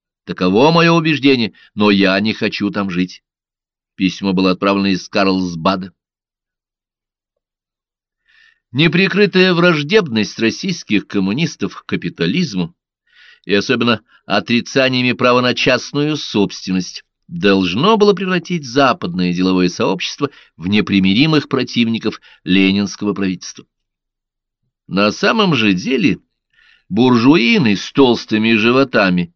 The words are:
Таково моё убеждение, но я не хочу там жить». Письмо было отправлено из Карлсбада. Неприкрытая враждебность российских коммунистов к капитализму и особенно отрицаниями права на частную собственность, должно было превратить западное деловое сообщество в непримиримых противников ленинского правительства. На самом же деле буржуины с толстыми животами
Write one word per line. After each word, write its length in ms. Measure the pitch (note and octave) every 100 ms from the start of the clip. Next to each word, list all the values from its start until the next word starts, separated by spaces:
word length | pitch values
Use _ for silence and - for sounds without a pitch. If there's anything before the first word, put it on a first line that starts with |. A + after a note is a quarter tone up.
| _ _
Таково 480 | - F2 F#2 G2+ D3+
моё 220 | E3 E3+
убеждение, 580 | E3+ D#3+ C#3+ C#3 B2+ G#2 - _
но 160 | G#2 G#2
я 280 | G2 F#2+ G2
не 140 | G#2+
хочу 380 | G2 G#2+ - G2+
там 180 | G#2 G2
жить». 340 | F2 F#2 - _ _ _ _ _ _ _ -
Письмо 360 | F#2 - G2
было 200 | F#2 F#2+
отправлено 400 | F#2 G2 G2 G2
из 140 | F#2 -
Карлсбада. 800 | G#2+ F#2+ F#2+ F#2 E2 F2 F#3+ G2 _ _ _ _ _ _ _ _ _ _ _ _ _ _ _ _ _ _ _ _ _ _ _ _ _ _ _ _
Неприкрытая 800 | B2 E3 E3+ F#3+ F#3+ G3+ F#3 F#3
враждебность 840 | E3+ F3+ D3+ C#3+ G#3+ D#3+ A2 G2 -
российских 680 | A2+ - G2 E2+ - G2+ -
коммунистов 760 | G2+ F#2+ B2 E3+ - G2 -
к 20 |
капитализму 920 | - F#2 E2+ - E2+ D#3 D#3 F#2+ E2 _ _ _ _ _ - _
и 100 | -
особенно 480 | G2+ - A#2+ A#2+ A2 _ _
отрицаниями 880 | - G2+ F#2+ A#2 - C#3 C3 B2+ B2
права 280 | A#2 B2 B2
на 120 | B2
частную 600 | A#2 C#3 B2 - C#3+ D3+ D3+
собственность, 880 | - A2 G2 - F#2+ F#2 F2+ - - _ -
должно 680 | E2+ G2+ F#2+ F2+ G2 F#3 A3+
было 160 | G#3
превратить 540 | F#3+ F#3 F3+ F3 F3 C3+
западное 680 | C3 C3 G#2 F#2+ F2+ F2+
деловое 360 | F2 F#2 F#2 F2+
сообщество 640 | - A2+ F#2+ - - C#3 - _ -
в 120 | F2+
непримиримых 800 | G#2 G2 G2 F#2 G#2 D#3 D#3 -
противников 720 | B2+ B2+ A#2+ A2+ A2+ A2 - - _
ленинского 720 | E2+ F#2 F#2+ G2 G2 - G#2
правительства. 500 | G2 F#2+ F2+ - - - _ _ _ _ _ _ _ _ _ _ _ -
На 260 | F3+ G#3
самом 420 | - G#3 A3+ G3
же 180 | C3+ G#2+
деле 460 | F#2 E3+ B3+ D3 E2+ _ _ _ _ _ _ -
буржуины 880 | G2 B2+ A#2+ B2+ E3+ A#3 A3+ A2+ F#2+
с 140 | -
толстыми 640 | - C3 A2+ - A2 A2+
животами 800 | A2+ A2+ C3 C3+ A#2 F#2+ F2+ F2